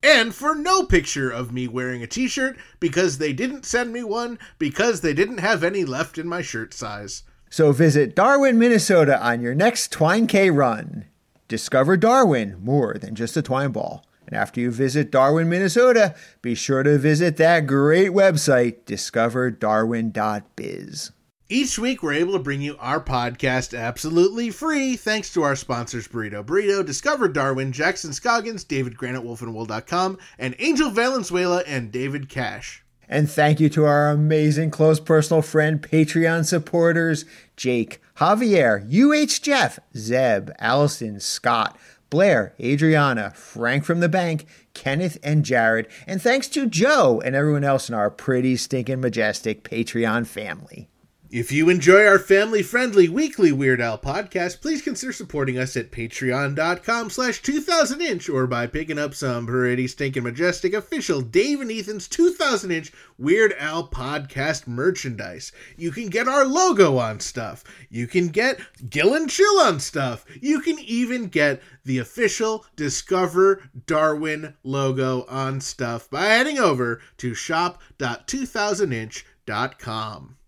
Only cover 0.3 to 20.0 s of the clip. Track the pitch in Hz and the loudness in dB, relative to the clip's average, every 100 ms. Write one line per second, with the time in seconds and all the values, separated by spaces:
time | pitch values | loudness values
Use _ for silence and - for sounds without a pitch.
0.3 | - 285 302 320 381 - 180 147 143 131 | -2 -4 -2 2 0 4 0 0 -6 -4
1.3 | 117 123 123 127 120 127 123 117 - 262 | -4 -8 -8 -6 -6 -6 -8 -10 -6 -6
2.3 | - 262 262 - _ 170 156 180 135 151 | -2 -4 -6 -20 _ -2 0 0 -2 -4
3.3 | 135 247 277 - 240 247 233 233 220 240 | -4 -6 -6 -4 -4 -4 -6 -6 -6 -6
4.3 | 233 - _ 156 - 226 196 165 143 202 | -10 -18 _ -6 0 0 0 -2 0 -2
5.3 | 240 185 214 170 196 160 127 165 - 165 | -2 0 0 0 -2 -4 -4 -6 -6 -8
6.3 | 175 175 117 113 - 113 104 104 - - | -6 -6 -8 -10 -12 -12 -12 -12 -16 -18
7.3 | _ _ - 151 131 160 143 131 - 220 | _ _ 2 4 6 4 6 2 4 4
8.3 | 277 277 233 233 226 - 185 143 135 120 | 6 6 6 6 4 4 4 6 4 2
9.3 | 120 120 135 214 240 - - 160 202 220 | -2 -2 2 2 2 -6 0 2 4 2
10.3 | 202 190 147 131 107 - - 101 _ _ | 4 4 4 2 0 -8 -12 -14 _ _
11.3 | _ _ 113 - 135 135 185 220 262 233 | _ _ -8 0 2 4 4 4 6 4
12.3 | 135 104 90 104 143 117 - 98 110 117 | 2 -2 -6 0 2 2 -2 -8 -6 -4
13.3 | - 143 131 139 104 - - _ _ - | -4 -2 -2 -2 -4 -6 -10 _ _ -10
14.3 | 107 107 - 120 117 135 139 113 135 135 | -6 -4 -2 -4 0 0 0 0 4 4
15.3 | 160 165 175 196 160 254 233 196 151 - | 4 2 0 0 4 6 6 4 0 -20
16.3 | _ 120 117 - 135 139 147 143 151 175 | _ -6 -6 -2 2 4 4 4 2 2
17.3 | 156 160 170 147 139 143 165 190 185 190 | 4 4 4 2 2 4 4 4 6 4
18.3 | 160 - 131 123 113 - 98 - 120 117 | 4 4 4 2 -2 -10 -8 -4 0 0
19.3 | 120 127 107 107 107 113 117 | 0 -2 -2 0 2 2 -2